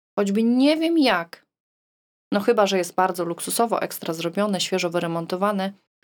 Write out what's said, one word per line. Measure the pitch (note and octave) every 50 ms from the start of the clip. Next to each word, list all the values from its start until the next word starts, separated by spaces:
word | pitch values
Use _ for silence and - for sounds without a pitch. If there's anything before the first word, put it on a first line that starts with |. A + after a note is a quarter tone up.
| _ _ _ -
choćby | G#3 G3+ G3 A3 A3+
nie | A#3 A#3+ B3+ C4+ C#4+ D#4 D#4+
wiem | D#4+ E4 E4+ E4
jak, | C#4 B3 G3+ F3 E3+ - - - _ _ _ _ _ _ _ _ _ _ _ _ _ _ _ _ _ _
no | - G3+
chyba | G3+ - A#3+ A3+ G3+ F#3+
że | G3 F#3
jest | F3 F3 -
bardzo | - F#3 F#3 F3+ F3+ F3
luksusowo, | E3+ E3+ - - - - - A#3 A3+ G3+ -
ekstra | - A#2 - - - - E3
zrobione, | E3 E3 E3+ E3 G3 G3+ G#3+ G3+ F3
świeżo | - - - F#3 F3 F3
wyremontowane, | E3 F3 F3 E3+ E3+ E3+ E3 E3 F#3 F3+ G3 G#3 G#3 F#3+ F#3+ G3 G3 _ _ _ _ _